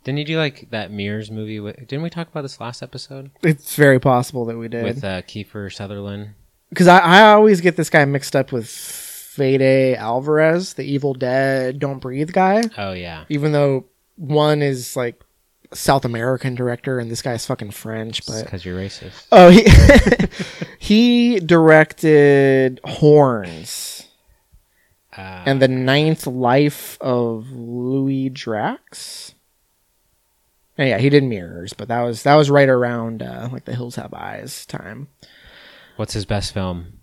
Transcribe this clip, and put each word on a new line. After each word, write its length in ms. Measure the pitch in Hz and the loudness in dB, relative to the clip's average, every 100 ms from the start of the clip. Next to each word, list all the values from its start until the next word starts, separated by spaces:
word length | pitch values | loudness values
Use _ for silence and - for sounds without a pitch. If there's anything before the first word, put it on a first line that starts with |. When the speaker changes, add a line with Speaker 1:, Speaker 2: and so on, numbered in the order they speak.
Speaker 1:
Didn't 140 | - 143 | -8 -8
he 60 | |
do, 140 | 147 160 | -6 -4
like, 320 | 151 - - | -6 -8 -12
that 180 | 110 95 | -12 -10
Mirrors 380 | 104 101 107 107 | -10 -8 -8 -10
movie? 300 | 110 107 107 | -12 -12 -12
With, 160 | 104 - | -12 -16
didn't 260 | 127 139 | -14 -10
we 80 | 170 | -10
talk 180 | 170 165 | -10 -12
about 140 | 156 | -12
this 180 | 139 - | -14 -14
last 220 | 117 120 | -16 -16
episode? 480 | - 127 - 135 139 _ | -18 -18 -18 -18 -20 _
Speaker 2:
It's 320 | 170 151 - - | -2 -2 -6 2
very 240 | 147 127 | 4 4
possible 460 | 139 123 123 127 117 | 2 0 -2 -8 -8
that 120 | 117 | -10
we 100 | 113 | -10
did. 160 | 117 | -8
Speaker 1:
With, 200 | 117 123 | -8 -8
uh, 180 | 101 92 | -8 -8
Kiefer 500 | - 110 98 107 98 | -10 -16 -14 -14 -14
Sutherland. 580 | - 98 101 101 101 104 104 _ _ _ | -14 -14 -12 -12 -12 -16 _ _ _ _
Speaker 2:
'Cause 140 | - 180 | 2 6
I, 100 | 180 | 6
I 240 | 170 185 214 | 6 8 8
always 280 | 208 214 185 | 8 6 4
get 140 | 175 165 | 0 -2
this 160 | 156 | 0
guy 140 | 160 139 | 2 2
mixed 300 | 139 - 143 | -2 -4 -4
up 160 | 135 | -4
with 160 | 127 104 | -8 -8
Fede 1300 | - - - - - - - 135 135 135 135 131 117 | -16 -16 -16 -18 -20 -18 -4 -2 2 2 2 2 -2
Alvarez, 760 | 107 123 143 151 156 170 185 | -4 -6 -2 2 2 0 -6
the 100 | - | -12
Evil 300 | 143 139 143 | -6 -4 -4
Dead 640 | 127 127 131 135 135 127 139 | -4 -2 -2 0 -2 -4 -6
Don't 220 | 139 135 | -8 -8
Breathe 320 | 127 131 156 | -10 -8 -4
guy. 320 | 190 185 208 233 - | 0 0 0 -2 -8
Speaker 1:
Oh, 180 | 196 | -10
yeah. 320 | 185 175 160 - | -10 -12 -16 -8
Speaker 2:
Even 220 | 147 151 | -4 -2
though 340 | 147 143 131 - _ _ _ | 0 0 -2 -8 _ _ _
one 480 | 143 147 151 151 | -4 0 0 0
is, 320 | 143 127 120 135 | -2 -4 -10 -8
like, 260 | 120 - _ _ _ _ _ | -8 -10 _ _ _ _ _
South 320 | - - 139 123 | -8 -2 -2 -2
American 500 | 117 120 131 135 123 | -6 -4 -4 -6 -6
director 420 | 123 120 - 127 | -6 -6 -6 -8
and 140 | 117 | -8
this 100 | 113 | -8
guy's 240 | 135 117 - | -8 -8 -8
fucking 240 | 127 104 | -10 -10
French, 480 | 101 110 110 113 110 | -14 -12 -10 -10 -12
Speaker 1:
It's 80 | - | -10
Speaker 2:
but 180 | 110 - | -12 -10
Speaker 1:
'cause 160 | 95 90 | -12 -10
you're 140 | 90 | -10
racist. 480 | 95 - 90 - _ | -10 -14 -20 -20 _
Speaker 2:
Oh, 180 | - 180 | 10 10
he, 160 | 185 220 - - 262 - 240 - - 180 - - - | 10 10 10 10 8 6 0 -2 -6 -14 -12 -16 -14
<laughs> 0 | |
he 600 | - 214 240 240 240 220 | 0 2 4 2 2 -2
directed 1400 | 160 170 160 156 156 - 160 151 143 139 139 135 131 131 | 2 4 6 6 4 0 4 6 6 4 4 2 0 -4
Horns 1200 | - 117 151 151 139 117 92 80 92 - - - - _ _ _ _ _ _ _ _ _ _ - | -14 2 6 6 6 0 -8 -16 -14 -14 -14 -18 -20 _ _ _ _ _ _ _ _ _ _ -20
Speaker 1:
Uh, 280 | 95 92 139 | -18 -10 -4
Speaker 2:
and 160 | 135 | 0
The 60 | 131 | 0
Ninth 580 | 131 127 143 156 160 147 | 0 -2 0 0 -2 -6
Life 720 | 127 120 131 147 - - - | -4 0 2 0 -4 -18 -10
of 500 | 131 123 117 113 123 | -4 -4 -4 -6 -12
Louis 800 | 127 117 123 127 135 135 135 131 | -16 -12 -8 -4 -4 -4 -4 -6
Drax. 1040 | 131 - 107 135 254 _ - - - - _ _ _ _ _ _ _ _ _ _ _ _ _ _ - | -10 -8 -6 -6 -8 _ -20 -18 -18 -20 _ _ _ _ _ _ _ _ _ _ _ _ _ _ -4
And 100 | 135 | -2
yeah, 100 | 104 | 0
he 100 | 139 | 2
did 160 | 143 135 | 2 2
Mirrors, 480 | 104 85 87 92 | -6 -12 -14 -16
but 160 | - 104 | -14 -8
that 140 | 117 | -4
was, 200 | 120 113 | -4 -4
that 120 | 139 151 | 4 4
was 140 | 143 | 4
right 200 | 143 135 | 2 4
around, 520 | 127 120 120 113 113 | 2 -2 -6 -8 -10
uh, 280 | 123 123 120 | -12 -12 -14
like, 140 | 127 - | -14 -12
The 100 | 120 | -12
Hills 200 | 120 120 | -10 -14
Have 160 | - | -14
Eyes 520 | - 92 104 123 - - | -14 -14 -14 -16 -18 -16
time. 440 | - 90 113 143 _ _ _ _ _ - _ _ - | -16 -16 -18 -20 _ _ _ _ _ -20 _ _ -12
Speaker 1:
What's 160 | 107 | -10
his 100 | 110 95 | -10 -6
best 280 | 104 - | -6 -6
film? 400 | 107 92 87 85 - | -8 -8 -8 -14 -20